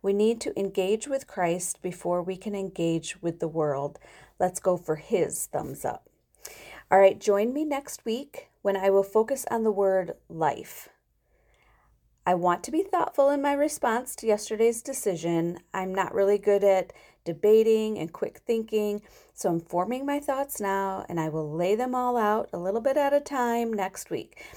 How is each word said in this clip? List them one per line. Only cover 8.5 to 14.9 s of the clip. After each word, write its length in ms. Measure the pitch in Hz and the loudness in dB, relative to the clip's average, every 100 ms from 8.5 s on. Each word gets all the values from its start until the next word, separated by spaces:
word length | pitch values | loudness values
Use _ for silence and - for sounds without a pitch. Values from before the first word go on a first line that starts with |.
| _ | _
when 160 | 202 190 | -2 2
I 140 | 196 | 4
will 140 | 196 | 4
focus 420 | 196 220 220 262 - | 4 2 2 -2 -4
on 100 | 233 | 0
the 80 | 220 | 0
word 440 | 196 196 190 180 - _ | 2 2 2 -2 -10 _
life. 600 | 165 156 - - - - _ _ _ _ _ _ _ _ _ _ _ _ _ - | -2 0 0 -10 -18 -20 _ _ _ _ _ _ _ _ _ _ _ _ _ 0
I 80 | |
want 300 | 180 175 175 | 2 2 0
to 80 | - | -2
be 100 | 311 | -4
thoughtful 460 | 392 359 - - 277 | 0 0 0 2 2
in 140 | 285 | 4
my 100 | 285 | 0
response 640 | 285 294 - 240 226 - - | 2 0 0 0 0 -4 -6
to 100 | 226 | 0
yesterday's 560 | 208 - 214 233 233 | 0 -2 2 2 2
decision. 800 | - | -8